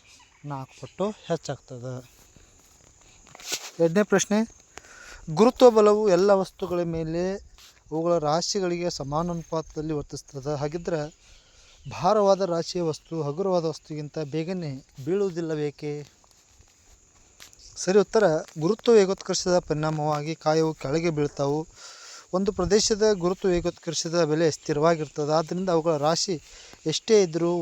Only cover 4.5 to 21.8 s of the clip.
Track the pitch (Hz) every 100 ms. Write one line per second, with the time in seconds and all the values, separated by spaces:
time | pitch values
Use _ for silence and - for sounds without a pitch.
4.5 | - _ - - - - - - 156 240
5.5 | - 254 220 208 208 214 175 202 196 180
6.5 | - 180 175 170 165 160 170 180 196 -
7.5 | _ - _ - 156 170 170 151 160 -
8.5 | 208 185 175 175 - 135 151 175 170 156
9.5 | 160 160 160 156 151 139 143 - 139 131
10.5 | 147 147 170 175 165 147 - _ - _
11.5 | _ - - 139 113 175 214 196 190 190
12.5 | 170 165 180 165 143 - 165 143 147 190
13.5 | 180 160 147 - 151 151 160 151 156 165
14.5 | 190 156 131 - - 135 196 196 165 160
15.5 | 156 147 - 147 147 143 _ _ _ _
16.5 | _ _ _ _ _ _ _ _ - -
17.5 | _ - - - 202 190 220 196 156 -
18.5 | 160 160 226 - 226 190 190 - 180 185
19.5 | 180 - 151 156 156 151 147 147 160 156
20.5 | 160 160 156 135 156 170 151 147 - 143
21.5 | 151 151 -